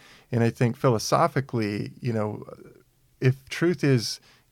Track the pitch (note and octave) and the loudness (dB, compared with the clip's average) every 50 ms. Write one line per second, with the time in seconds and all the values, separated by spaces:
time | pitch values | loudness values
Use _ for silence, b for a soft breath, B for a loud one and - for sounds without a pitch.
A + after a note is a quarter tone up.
0 | b b b b b b b A#2 A#2 A#2 A2+ - B2+ A#2 A2+ - - C3+ A#2 G#2 | b b b b b b b 2 2 2 2 2 0 0 0 2 2 2 2 2
1 | - - D3+ C#3 D#3+ E3 - C#3+ C3 - - A#2 A2 G2+ G#2 G2+ - - - - | 0 0 0 2 2 2 0 -2 -4 -4 -2 -2 -2 -2 -2 -4 -6 -8 -10 -8
2 | - B2 A2+ A2 G#2+ G#2+ G#2 - - - - - - - - - _ _ _ _ | -6 -4 -4 -2 -4 -4 -6 -8 -12 -16 -18 -18 -20 -20 -20 -20 _ _ _ _
3 | _ _ _ - C3+ B2+ C3 - - - - - D#3+ F3 F3+ - - C#3+ C3+ A#2+ | _ _ _ 0 0 0 0 0 -4 -12 -6 -2 0 0 0 2 2 2 2 2
4 | G2+ - - - b b b b b b | 2 -2 -8 -10 b b b b b b